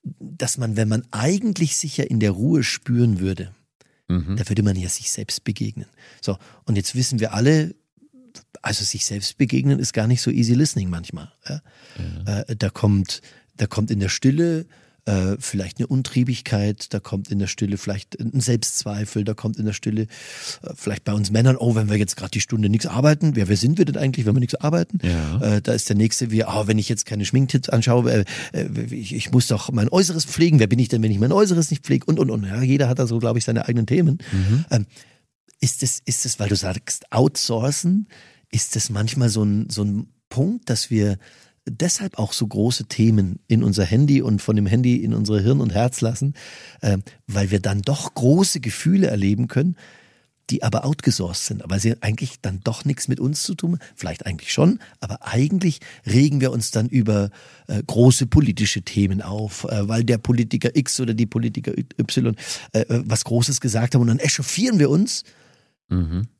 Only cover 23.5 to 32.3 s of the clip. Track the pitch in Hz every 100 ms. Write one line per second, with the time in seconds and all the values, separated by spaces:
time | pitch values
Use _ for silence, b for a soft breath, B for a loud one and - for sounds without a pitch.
23.5 | 101 113 165 180 - 139 127 107 123 123
24.5 | - 147 170 170 196 90 85 76 90 110
25.5 | 104 - 117 - 101 110 - 120 110 110
26.5 | 101 104 107 101 110 - 104 98 127 135
27.5 | 139 131 120 113 120 120 113 95 B B
28.5 | - - - 113 139 101 117 - 127 -
29.5 | 110 - 131 107 180 185 160 - - 170
30.5 | 156 107 113 127 117 110 101 120 190 208
31.5 | 170 156 143 - 135 - 180 131